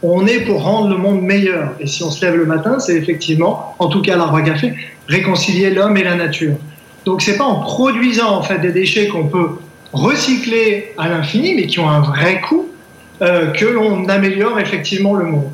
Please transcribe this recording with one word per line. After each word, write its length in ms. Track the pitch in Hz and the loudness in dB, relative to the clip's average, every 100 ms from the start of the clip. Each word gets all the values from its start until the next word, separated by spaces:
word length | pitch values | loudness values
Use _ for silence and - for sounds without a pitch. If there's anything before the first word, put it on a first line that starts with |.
On 240 | 170 180 196 | 2 2 4
est 140 | 233 | 2
pour 200 | - 180 | 0 0
rendre 280 | 151 220 208 | 0 0 2
le 80 | 185 | 0
monde 260 | 190 196 | 2 0
meilleur. 480 | 185 196 190 175 147 - | 2 2 2 0 -4 -6
Et 80 | 143 | -8
si 160 | - | -4
on 80 | 165 | -6
se 120 | 147 | -2
lève 120 | 180 170 | 0 2
le 100 | 156 | 2
matin, 320 | 160 214 262 | 0 0 -2
c'est 160 | 254 | 0
effectivement, 800 | 170 151 160 - 156 - - - - | 0 0 -4 -2 0 0 -2 -8 -4
en 80 | 131 | -2
tout 160 | 190 | 0
cas 100 | 165 | 0
à 40 | 175 | 0
l'Arbre 180 | 160 156 | 2 2
à 60 | |
Café, 320 | 151 156 247 - - - - | 2 0 -2 -4 -14 -18 -4
réconcilier 640 | 170 196 175 - 175 196 | -2 0 0 0 2 2
l'homme 260 | 185 202 202 | 2 2 2
et 60 | |
la 100 | 180 | 2
nature. 400 | 175 165 151 156 143 - - - - - | 0 -2 -2 -2 -2 -6 -20 -20 -8 -4
Donc 180 | 185 | -2
c'est 120 | - 202 | 0 0
pas 100 | 277 | 0
en 160 | 175 | 0
produisant 760 | - - 262 226 247 226 233 190 | -2 0 0 2 0 2 2 0
en 80 | |
fait 160 | 156 185 | -2 -2
des 120 | 180 | 0
déchets 360 | 175 185 220 202 | 0 0 0 0
qu'on 180 | 170 151 | 0 -2
peut 320 | 185 165 - - - - | 0 -2 -4 -14 -20 -10
recycler 1040 | 143 170 294 - 254 240 226 220 202 - - | -2 0 0 0 -2 0 0 2 0 -6 -8
à 100 | 165 | -4
l'infini, 460 | 165 147 214 330 330 | -2 -2 0 0 0
mais 100 | 170 | -2
qui 140 | - | 0
ont 100 | 156 | 2
un 120 | 147 | 2
vrai 400 | 143 139 165 190 | 2 2 0 0
coût, 260 | - 320 370 - - - - - | 0 0 -2 -10 -20 -20 -20 -2
euh, 240 | 180 175 160 | 2 2 2
que 180 | - 214 | 0 0
l'on 420 | 240 214 190 185 | 2 0 0 0
améliore 520 | 196 196 196 220 220 | 2 2 2 0 0
effectivement 560 | 196 185 - 190 196 202 | -2 -4 -4 0 2 2
le 100 | 165 | 0
monde. 240 | 151 139 | -2 -2